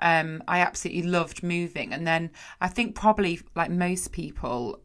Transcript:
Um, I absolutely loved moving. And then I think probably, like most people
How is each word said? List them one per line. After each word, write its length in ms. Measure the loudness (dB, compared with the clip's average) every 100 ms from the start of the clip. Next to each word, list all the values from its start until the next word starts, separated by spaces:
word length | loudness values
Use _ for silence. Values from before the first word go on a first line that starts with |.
Um, 420 | 4 4 2 -6 0
I 140 | 2
absolutely 440 | 2 0 -6 -2
loved 380 | 0 2 0 -4
moving. 520 | -2 -2 -2 -6 -8
And 120 | -4 2
then 260 | 2 0 -10 -18 -4
I 80 | -4
think 280 | 0 -2 2
probably, 440 | 4 4 2 0 -6 -2
like 160 | 0
most 400 | 2 2 0 -4
people 720 | -6 -8 -6 -4 -4 -4 -8